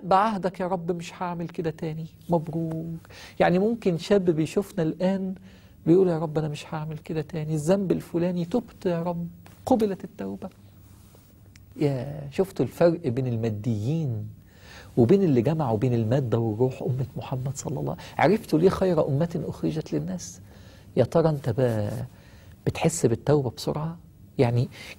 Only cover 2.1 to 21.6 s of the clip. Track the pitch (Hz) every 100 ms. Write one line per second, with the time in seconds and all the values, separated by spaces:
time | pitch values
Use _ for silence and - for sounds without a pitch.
2.1 | - - 170 160 165 165 160 165 165 -
3.1 | - - - 170 175 214 233 196 160 -
4.1 | 202 180 156 151 - 196 - 160 - 185
5.1 | 190 190 190 - - - - 165 175 185
6.1 | 156 165 151 151 147 - 160 156 156 -
7.1 | 156 151 160 151 156 147 202 185 165 -
8.1 | 170 180 180 170 240 - - 190 170 170
9.1 | 170 170 - - - - 254 214 185 190
10.1 | - 196 196 190 - - - - - -
11.1 | - - - - - - - 147 135 135
12.1 | 151 143 165 185 - 123 - 170 165 151
13.1 | 120 127 117 113 104 113 107 110 165 143
14.1 | 110 107 - - - - - - - 117
15.1 | 196 185 127 113 160 135 107 123 120 110
16.1 | 139 123 117 113 107 131 - - 127 131
17.1 | - - 131 135 - - 131 139 - -
18.1 | - 135 214 - 151 185 - 190 160 -
19.1 | 139 170 170 - - 165 156 - 151 160
20.1 | 180 - - - - - - - - 117
21.1 | 170 160 147 131 113